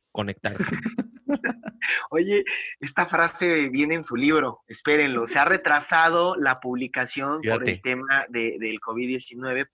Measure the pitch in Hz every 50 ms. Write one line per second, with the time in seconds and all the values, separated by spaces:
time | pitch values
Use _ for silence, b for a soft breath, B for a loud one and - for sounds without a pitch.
0 | _ _ - - 104 101 98 - - 107 104 - 190 - 240 - - 226 233 -
1 | - - - - - - 285 277 - 254 240 - - - - - B B B B
2 | B B 151 160 180 196 202 208 190 B B B B B B B 135 139 - -
3 | 180 170 - 165 170 165 - - 180 175 165 156 147 135 123 135 147 151 165 170
4 | 156 - 123 120 131 147 156 151 135 123 113 - _ - 113 - - 151 147 151
5 | 147 139 127 117 117 117 - 143 143 165 185 185 - 160 147 147 143 - 175 160
6 | 165 165 165 170 175 180 185 - 143 135 131 131 - 127 123 123 131 123 - 135
7 | 127 120 - 139 135 139 143 - - 110 113 113 127 117 92 92 - 131 127 127
8 | 135 135 135 139 135 - 123 117 113 113 - - 113 110 110 104 - 113 113 117
9 | 123 123 131 127 123 - 123 120 131 131 127 131 139 -